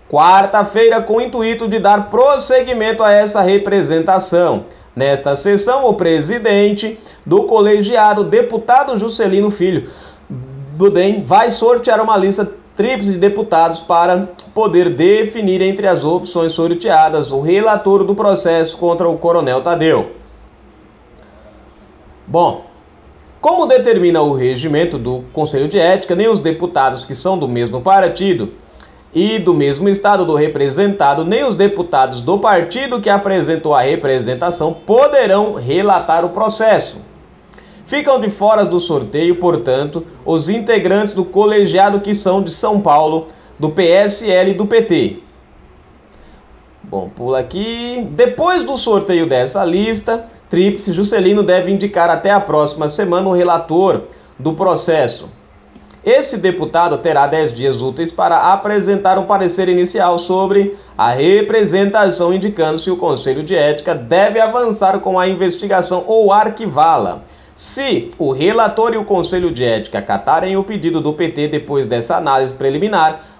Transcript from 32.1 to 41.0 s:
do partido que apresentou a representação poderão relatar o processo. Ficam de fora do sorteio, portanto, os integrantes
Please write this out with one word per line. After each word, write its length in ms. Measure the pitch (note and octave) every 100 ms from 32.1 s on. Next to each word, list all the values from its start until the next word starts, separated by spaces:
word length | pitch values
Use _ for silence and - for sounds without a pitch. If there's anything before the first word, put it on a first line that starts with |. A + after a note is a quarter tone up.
| B2
do 180 | A#2+ G3+
partido 600 | A3 F#3 E3+ A#3+ C4+ A#3+
que 100 | G#3
apresentou 640 | G3+ G3 F#3+ D3 D#3+ D#3
a 60 | C#3+
representação 920 | C3 E3 C#3 C3 A2+ B2+ F3 - D#3
poderão 800 | D#3+ - A3+ C#4+ C#4+ A3+ G3 G#3
relatar 720 | D3 A#2+ D#3 G3+ F3+ - E3 F3
o 60 |
processo. 640 | F3+ A3 G#3 A3 F3+ - - - - - _ _ - - - -
Ficam 340 | C#4+ C#4+ C4
de 120 | A3
fora 340 | G3 G#3 A3 F#3
do 140 | F3
sorteio, 560 | E3+ D3 A2 C#3+ E3 F3
portanto, 680 | F3 E3+ - C3 D3 D#3+ E3 - -
os 240 | D#3+ D3
integrantes 640 | A3+ G#3+ A3 F3 G3